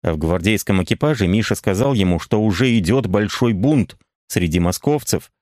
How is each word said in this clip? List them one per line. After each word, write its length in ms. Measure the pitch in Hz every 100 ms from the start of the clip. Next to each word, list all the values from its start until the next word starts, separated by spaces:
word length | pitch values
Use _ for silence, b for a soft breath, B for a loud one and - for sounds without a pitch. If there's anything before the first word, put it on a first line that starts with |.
А 100 | 85
в 60 | 80
гвардейском 640 | 80 90 90 107 - 95
экипаже 440 | 90 107 147 135 90
Миша 280 | 101 110
сказал 400 | 101 - 95 135
ему, 240 | 127 92 87
что 240 | - 107
уже 360 | 110 90 127 117
идет 280 | 85 127 107
большой 480 | 101 104 - 120
бунт 420 | 101 120 151 98 - _ _ _
среди 320 | - 87 87
московцев 680 | 87 - - 147 - 87 - _